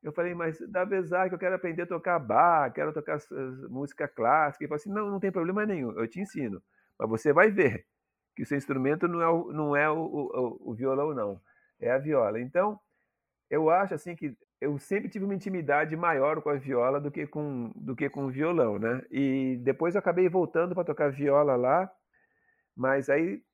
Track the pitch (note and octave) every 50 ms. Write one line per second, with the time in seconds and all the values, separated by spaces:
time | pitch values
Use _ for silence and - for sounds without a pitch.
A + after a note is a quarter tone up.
0 | _ D#3 D3 - F3 F3 F3 E3+ E3+ E3 D#3+ D#3+ - - - F3+ F#3 G#3 G3 F#3+
1 | F3+ D#3+ E3+ F3+ F#3 F#3 F#3 F3 F#3+ F3+ F#3 F3+ F#3 F3 E3 D#3+ F3 F3 F3+ E3
2 | - F#3+ F3 E3 C#3+ A2 - A#2+ D#3 F3 E3+ D#3 C#3+ B2+ - - D3 D3+ D#3 D#3
3 | D3 D#3 D#3+ D3 D3 _ - C#3 C3+ C3 B2+ C3 C3+ A#2 A2 B2+ C#3+ C#3 - -
4 | D3 C#3+ _ - A#2 A#2 C#3 D#3 D#3 D3 C#3 - D3 D3 D3 D3 - G3+ G3 G#3
5 | G#3+ G3+ G3+ G3 F3+ G3 F#3 F#3+ E3 E3+ F#3 G3+ G#3+ G#3+ G3 E3+ C3+ A#2+ G2 F2
6 | A2+ A#2 - F3 G3+ G3 - - C#3 A2+ G2 F2 _ _ _ _ _ _ _ _
7 | - A2 A2 A2+ - D3+ C#3+ D#3+ F#3 A3 G3+ G3+ F3 C3 G#2 - - _ _ _
8 | _ _ _ _ _ _ _ - B2 - C#3+ C#3 C3+ - C#3+ C3+ B2+ C3+ D3 E3+
9 | F3+ F3 F3 E3+ E3 E3 E3+ E3 F3 - D3 D3+ D#3 D3 C#3+ C#3+ D3 D3+ D3+ D#3+
10 | D#3+ D#3 - D3 C#3+ - - B2 B2+ A#2+ A2 - - - A#2+ A2 B2 C3+ C3+ C3+
11 | C#3+ D#3 D3+ B2+ G#2+ G#2 G2 F#2+ _ _ _ _ _ _ _ _ - A#2+ B2 C3+
12 | C#3+ D3+ D#3 C#3 A#2 G2+ G#2 A2 B2 B2+ - F3 F#3 G#3 G#3 G#3 _ _ _ _
13 | _ _ _ _ _ _ _ _ _ _ - D3 D#3+ D#3 E3 F3+ G3+ F#3+ F#3+ D3
14 | - F3+ F3 E3 - D3 B2 _ _ _ _ _ - C#3+ D3 C#3 - - G3 G3+
15 | - - - G#3+ F#3+ G3+ G3 F#3+ - G3+ F#3+ F3+ E3 C3+ C#3+ D3 D#3 D#3 D#3 D#3+
16 | F3 E3+ E3 C#3 C3+ D3 D#3 D#3 C#3+ D3+ D3 C#3 B2+ C3 C3+ B2 A#2+ B2+ C3+ C#3+
17 | C#3+ D3 C3+ - D3 D3 - D3+ D3+ D3 C#3 B2+ A#2+ A2+ - - - - C3 -
18 | D3+ C#3 - C#3 C#3 C#3 B2+ C3 D3+ D#3+ F3+ E3 C3+ A2+ G#2 G2 G#2+ A2+ A#2+ B2+
19 | B2+ - - B2+ C#3 C#3 C3 C3+ C3+ C3 C3 B2 B2 C3+ C3 - D#3+ E3+ F3 G3+
20 | F#3+ F#3 E3+ F3 F#3 F3+ E3 F#3 F3 D3+ - E3 E3 F3 F3+ F#3 F3 E3 D3 -
21 | D#3 C#3+ C3+ C3+ C#3+ C#3+ C#3 C#3+ D3 D3 C3 B2 B2 B2+ C#3 E3+ F#3 G3 - _
22 | _ _ _ _ _ _ _ _ _ _ _ _ _ _ _ - B2 C3 C3+ C#3
23 | C3+ C#3+ C#3 D3 E3 F3 A#3+ - _ _